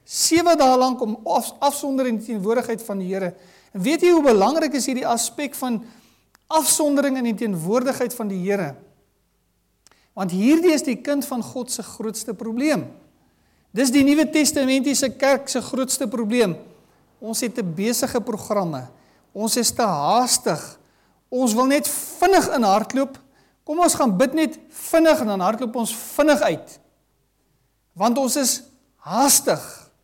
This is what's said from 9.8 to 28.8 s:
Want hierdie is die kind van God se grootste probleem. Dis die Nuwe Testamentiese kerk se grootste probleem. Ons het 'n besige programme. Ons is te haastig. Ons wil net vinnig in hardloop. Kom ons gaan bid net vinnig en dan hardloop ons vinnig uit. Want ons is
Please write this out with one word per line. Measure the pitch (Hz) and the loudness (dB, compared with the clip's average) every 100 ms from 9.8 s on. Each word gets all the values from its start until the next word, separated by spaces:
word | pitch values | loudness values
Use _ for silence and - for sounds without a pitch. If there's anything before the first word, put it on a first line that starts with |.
| _ _ _ - | _ _ _ -8
Want | 185 | -4
hierdie | 180 226 320 349 | 0 4 6 4
is | 311 311 | 2 0
die | 226 | -4
kind | - 285 269 | -2 -4 -4
van | 247 | -6
God | 214 262 240 | -6 -10 -8
se | - | -10
grootste | 196 - 220 220 - 196 | -10 -10 -8 -8 -10 -10
probleem. | 226 226 302 240 - - _ _ _ _ _ _ _ 196 | -8 -4 -2 -2 -4 -14 _ _ _ _ _ _ _ -2
Dis | 269 | 2
die | 277 277 | 4 6
Nuwe | 294 311 | 4 2
Testamentiese | 311 285 294 262 269 277 269 262 - | 2 0 0 0 2 0 0 -2 0
kerk | 269 269 269 | 2 2 0
se | 254 | -6
grootste | - 262 254 - 254 | -4 -4 -4 -4 -4
probleem. | 240 208 240 208 156 - - _ _ _ _ | -4 0 2 0 -2 -12 -20 _ _ _ _
Ons | 220 220 | -10 -6
het | 240 - | -4 -4
'n | 185 160 | -6 -4
besige | 214 233 254 247 | -2 -2 -2 -4
programme. | 226 220 - 208 175 139 127 - _ _ _ | -4 -8 -4 -2 -2 -6 -12 -20 _ _ _
Ons | 190 220 247 | -6 -2 0
is | 226 | -2
te | - | 0
haastig. | 226 151 147 220 247 - 226 156 - - _ _ _ _ _ | -2 0 2 2 2 -2 -2 -4 -8 -20 _ _ _ _ _
Ons | 254 254 | -2 0
wil | 220 262 | 2 2
net | 285 - | 2 0
vinnig | - - - 359 370 - 285 | -6 -10 0 4 4 2 2
in | |
hardloop. | 214 202 208 262 269 - _ _ _ _ | 2 2 2 -2 -4 -6 _ _ _ _
Kom | - 311 | -6 2
ons | 349 - | 2 2
gaan | 262 180 | 0 2
bid | 254 | 2
net | 311 302 - - | 2 -2 -4 -18
vinnig | - - 330 330 294 | -16 0 4 6 4
en | 220 | 0
dan | 196 | 0
hardloop | 185 220 247 247 | 0 -2 -4 -4
ons | 226 - | -4 -6
vinnig | - - 294 294 | -6 0 2 4
uit. | 208 156 - - _ _ _ _ _ _ _ _ _ _ _ | 2 -2 -8 -20 _ _ _ _ _ _ _ _ _ _ _
Want | 170 214 240 | -2 0 0
ons | 254 294 | 0 0
is | 254 - - _ | -2 -4 -10 _